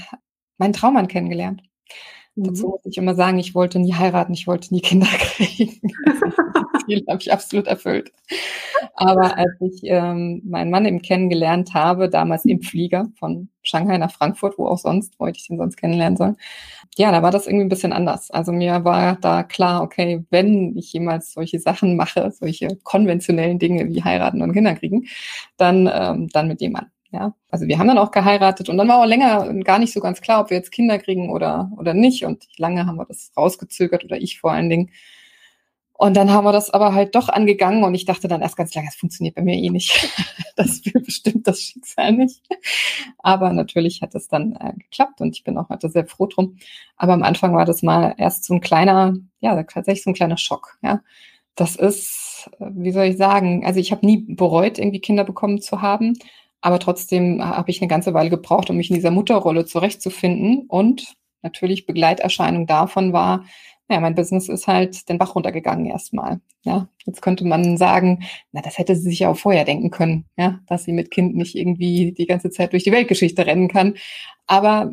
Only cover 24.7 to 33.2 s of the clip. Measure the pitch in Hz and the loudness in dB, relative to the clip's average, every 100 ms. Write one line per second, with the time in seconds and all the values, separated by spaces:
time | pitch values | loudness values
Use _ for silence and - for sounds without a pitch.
24.7 | 165 170 202 254 - - - - - 180 | 2 -2 -4 -4 -10 -14 -16 -10 0 4
25.7 | 185 185 - 180 175 165 156 160 156 - | 6 4 2 -2 -2 -2 0 0 -2 -6
26.7 | - - _ _ 175 202 - _ 170 160 | -6 -10 _ _ -8 -8 -8 _ -6 -2
27.7 | 165 196 254 208 208 196 202 196 190 185 | 2 4 4 4 2 4 4 4 2 -2
28.7 | 180 214 247 226 233 262 214 190 196 190 | 2 4 6 6 4 4 2 0 -2 2
29.7 | 196 233 208 185 180 - 220 214 180 - | 2 2 -2 -4 -4 0 0 2 -2 -4
30.7 | - 233 208 196 190 175 165 160 156 190 | 0 0 0 -2 -4 -4 -4 -2 -4 -6
31.7 | 214 170 170 247 254 - - _ - 165 | -6 -2 4 4 2 -4 -8 _ -8 -4
32.7 | 180 175 165 - - | -2 -4 -6 -10 -16